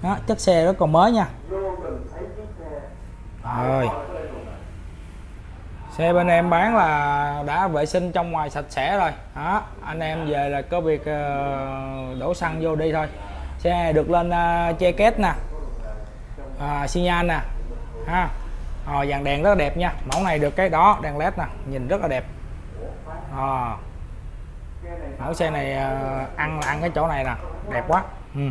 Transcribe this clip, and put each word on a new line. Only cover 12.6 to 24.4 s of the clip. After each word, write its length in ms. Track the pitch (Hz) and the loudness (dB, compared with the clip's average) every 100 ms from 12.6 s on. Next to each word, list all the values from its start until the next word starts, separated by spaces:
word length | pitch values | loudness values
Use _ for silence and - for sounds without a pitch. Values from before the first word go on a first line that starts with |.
vô 160 | 160 156 | 0 2
đi 160 | 160 | 2
thôi. 140 | 156 151 - - - - - | 0 -2 -6 -10 -8 -8 -2
Xe 340 | 170 175 170 | 2 2 4
được 180 | 156 147 | 4 4
lên, 200 | 170 175 | 4 4
ờ, 420 | 175 170 170 170 165 | 2 4 2 2 4
che 140 | 180 | 2
két 260 | 175 214 233 | 6 6 6
nè. 140 | 190 151 - - - - - - - - - - - - | 2 2 -4 -6 -6 -6 -6 -8 -10 -12 -12 -10 -10 -6
À, 260 | 143 147 143 | -2 0 0
xi 160 | 175 | 2
nhan 240 | 175 175 175 | 4 4 2
nè. 140 | 160 - - - - - - 147 | 0 -2 -4 -6 -8 -10 -8 -2
Ha. 220 | 175 180 - - - - - 147 | 0 2 -2 -6 -6 -6 -6 -2
Ờ, 200 | 143 143 | 0 0
dàn 180 | 139 | 0
đèn 180 | 139 143 | 2 4
rất 60 | 175 | 6
là 60 | |
đẹp 220 | 196 143 170 | 6 4 2
nha. 160 | 175 - - | 0 0 0
Mẫu 100 | 160 | 2
này 160 | 190 151 | 2 2
được 180 | 143 160 | 2 2
cái 120 | 185 | 2
đó, 300 | 160 185 208 | 8 6 6
đèn 160 | 156 143 | 0 0
led 140 | 170 190 | 0 0
nè, 60 | 151 - 135 | -6 -6 -6
nhìn 220 | 135 123 | -4 0
rất 120 | 147 | 0
là 80 | 160 | 2
đẹp. 160 | 131 - - - - - - - - - - - 135 | -2 -4 -10 -10 -10 -10 -10 -10 -10 -10 -10 -8 -4
Ờ. 360 | 135 135 120 107 - - - - - - | 0 0 -2 -4 -10 -10 -10 -10 -10 -10